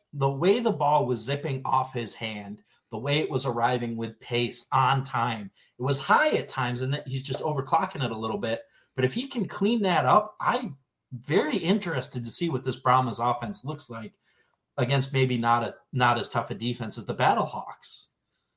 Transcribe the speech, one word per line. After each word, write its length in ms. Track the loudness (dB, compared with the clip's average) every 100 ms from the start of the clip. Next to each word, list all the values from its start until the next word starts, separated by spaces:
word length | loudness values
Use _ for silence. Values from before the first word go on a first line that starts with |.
| _
the 180 | -2 0
way 300 | 2 2 4
the 120 | 2
ball 340 | 2 2 4 2
was 140 | -2
zipping 420 | -2 -4 -4 -4
off 300 | 0 0 0
his 200 | -4 -6
hand, 440 | -6 -8 -8 -10 -14 _ _ _
the 80 | -6
way 220 | 0 0
it 100 | 0
was 160 | 0 0
arriving 500 | 0 2 2 -2 -4
with 240 | -6 -8
pace 460 | -4 -2 0 -4 -2
on 320 | 2 4 2
time, 460 | 0 -2 -2 -2 -8 -14 _ -4
it 40 |
was 160 | 0 0
high 340 | 4 4 6
at 180 | 2 -2
times, 320 | -2 -2 -2
and 100 | -2
that 160 | -2 -4
he's 140 | -6
just 180 | -4 -4
overclocking 640 | -2 -2 2 2 2 -2
it 60 | -4
a 80 | -2
little 180 | -4 -2
bit. 240 | -2 -2 -6 _ _
But 120 | 0 0
if 80 |
he 120 | 0 -4
can 220 | -4 -4
clean 320 | 0 2 4
that 220 | 2 4
up, 320 | 4 4 2 -2
I 320 | -2 -2 -4 -10 _ _ _
very 440 | -12 0 2 2 0
interested 680 | 2 2 0 -4 -4 -6
to 60 | -6
see 180 | -2 0
what 160 | 0
this 120 | -2 0
Brahmas 420 | 4 4 4 0
offense 460 | 0 0 -4 -6
looks 260 | -8 -8 -10
like 220 | -12 -12 -16 _ _ _ _ _ -2
against 340 | 2 2 2
maybe 240 | 2 2 2
not 260 | 2 2
a, 120 | 0 -8 _
not 260 | 2 4 4
as 100 | 0
tough 220 | -2 -4
a 40 |
defense 420 | -4 -4 -4 -6 -6
as 80 |
the 100 | -6
Battlehawks. 920 | 2 2 2 0 -6 -10 -14 -14 -14 -16 _ _ _ _